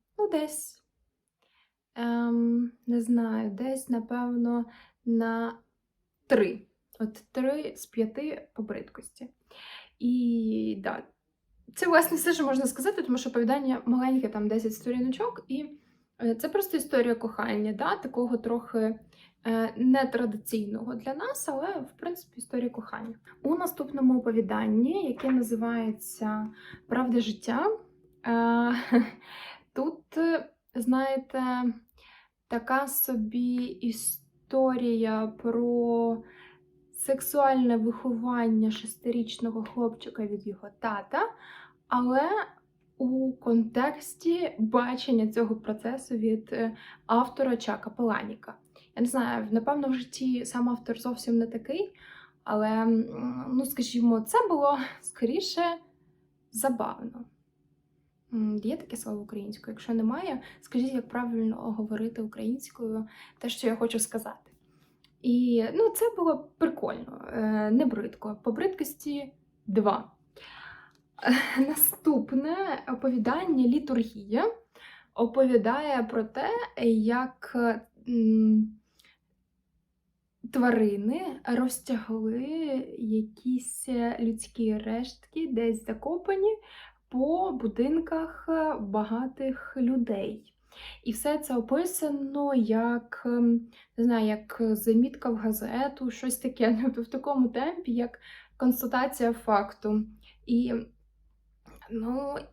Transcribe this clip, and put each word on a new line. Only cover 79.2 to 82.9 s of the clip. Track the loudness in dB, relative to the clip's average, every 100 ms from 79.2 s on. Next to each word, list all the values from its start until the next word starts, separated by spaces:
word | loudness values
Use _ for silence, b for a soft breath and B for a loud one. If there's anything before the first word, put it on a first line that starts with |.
| _ _ _ _ _ _ _ _ _ _ _ _ -4
тварини | 2 4 6 4 2 0 -2 -4 -6
розтягли | -2 0 0 -2 -4 -4 -4 -4 -2 -2 -4 -4 -2 -4 -6